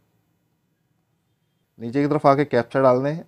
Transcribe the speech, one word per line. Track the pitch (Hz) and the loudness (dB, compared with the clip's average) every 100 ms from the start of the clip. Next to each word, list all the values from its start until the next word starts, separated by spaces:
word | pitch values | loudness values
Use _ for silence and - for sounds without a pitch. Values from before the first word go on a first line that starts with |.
| _ _ _ _ _ _ _ _ _ _ _ _ _ _ _ _ _ - | _ _ _ _ _ _ _ _ _ _ _ _ _ _ _ _ _ -16
नीचे | 117 139 | -8 -4
की | 143 | -2
तरफ | 151 143 | 0 2
आके | 139 | 2
कैप्चा | 143 123 117 135 | 0 -2 -2 0
डाल | 131 127 | 2 2
दें | 139 160 | -2 -8